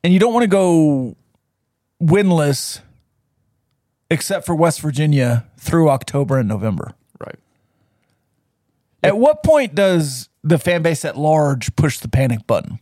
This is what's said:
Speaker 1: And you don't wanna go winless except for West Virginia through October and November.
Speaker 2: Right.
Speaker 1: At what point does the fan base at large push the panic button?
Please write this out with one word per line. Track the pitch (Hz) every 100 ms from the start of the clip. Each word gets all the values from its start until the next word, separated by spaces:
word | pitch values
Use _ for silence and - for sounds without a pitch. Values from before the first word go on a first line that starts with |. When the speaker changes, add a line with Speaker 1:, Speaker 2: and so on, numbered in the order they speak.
Speaker 1:
And | 175
you | 185
don't | 226
wanna | 233 233
go | 196 185 165 156 139 123 - _ _ _ _ _ _ _ _
winless | 165 196 196 170 147 135 - - _ _ _ _ _ _ _ _ _ _ _ _ _
except | 165 - 196 -
for |
West | 165 170 -
Virginia | 151 135 151 143 123 117 - _
through | - 165 156
October | 135 - 143 139 135
and | 107
November. | 107 110 92 - - _ _
Speaker 2:
Right. | - - _ _ _ _ _ _ _ _ _ _ _ _ _ _ _ _
Speaker 1:
At | 190 202
what | 269 302
point | 302 302 233
does | 151 196 175 147 127 - _
the | 156 165
fan | - 175
base | 165 156
at | 160 131
large | 151 156 147 131 - -
push | 151 -
the | 113
panic | 135 135 113 -
button? | 104 - 113